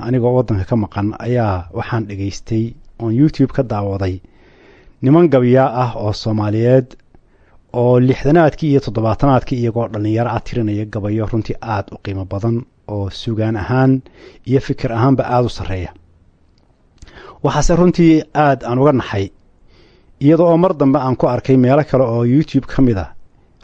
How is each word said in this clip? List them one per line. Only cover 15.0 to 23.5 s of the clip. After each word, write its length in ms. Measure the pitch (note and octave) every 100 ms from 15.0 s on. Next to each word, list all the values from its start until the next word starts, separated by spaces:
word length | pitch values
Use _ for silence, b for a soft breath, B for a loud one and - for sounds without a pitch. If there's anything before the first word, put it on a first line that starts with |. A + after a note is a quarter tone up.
| C3 B2+
aad 200 | B2+ B2
u 40 | A#2
sarreeya. 420 | - F2+ F#2+ E2+ - _ _ _ _ _ _ _ _ _ _ B B B B
Waxaase 320 | C3+ D3 C#3+ E3
runtii 460 | F3+ E3+ E3 D#3 -
aad 260 | D3 D3 B2+
aan 140 | A2+ B2+
uga 140 | C#3+
naxay, 340 | B2+ - G2 G2 _ _ _ _ b b b b -
iyadoo 280 | C#3 D#3+ E3+
oo 40 | E3
mar 160 | F#3 D3+
dambe 220 | C3+ C#3
aan 180 | C3 B2+
ku 100 | -
arkay 300 | A#2+ - C3
meelo 260 | B2 C#3+
kale 200 | D3 B2+
oo 200 | A#2+ A#2
YouTube 420 | A#2+ C#3 D#3 C#3 -
ka 160 | -
mid 160 | C3 G2
ah, 120 | E2 - - _ _